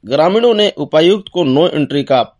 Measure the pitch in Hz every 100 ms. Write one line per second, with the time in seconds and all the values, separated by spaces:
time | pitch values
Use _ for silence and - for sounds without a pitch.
0 | 107 139 165 214 240 214 208 - 143 156
1 | 170 208 196 180 151 131 175 151 139 143
2 | 131 131 113